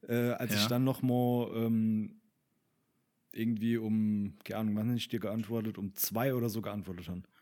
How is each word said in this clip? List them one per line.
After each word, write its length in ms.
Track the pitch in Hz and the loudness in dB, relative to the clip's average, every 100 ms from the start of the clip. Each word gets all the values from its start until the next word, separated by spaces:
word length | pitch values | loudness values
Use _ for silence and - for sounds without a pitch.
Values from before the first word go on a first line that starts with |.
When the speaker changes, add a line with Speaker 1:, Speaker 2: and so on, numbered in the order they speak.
| - | -2
Speaker 1:
äh, 220 | 120 120 | 2 2
als 220 | 117 113 | 0 0
ich 80 | 104 | 2
Speaker 2:
Ja. 60 | 107 | 2
Speaker 1:
dann 160 | 120 | 4
noch 180 | 131 127 | 2 2
mal, 480 | 127 123 123 123 117 | 2 4 4 2 0
ähm, 640 | 113 113 113 110 110 104 - _ _ _ _ _ _ _ _ _ _ - | 0 2 2 2 2 -2 -8 _ _ _ _ _ _ _ _ _ _ -14
irgendwie 440 | - 113 110 113 117 | -4 -2 0 0 0
um, 580 | 110 110 107 104 101 - | 0 0 2 0 -2 -6
keine 160 | - 104 | -8 -4
Ahnung, 160 | 110 104 | -2 0
wann 140 | 110 | 0
hab 60 | 120 | -2
ich 120 | - | -2
dir 120 | 117 | -4
geantwortet? 580 | 101 110 110 117 110 98 | -4 -4 -2 -2 -4 -4
Um 160 | 98 | -6
zwei 400 | - - 107 135 | -4 -2 0 2
oder 140 | 127 117 | 2 0
so 120 | 107 | -2
geantwortet 480 | 101 101 95 87 87 | -4 -6 -6 -8 -6
habe. 140 | 90 92 _ | -8 -10 _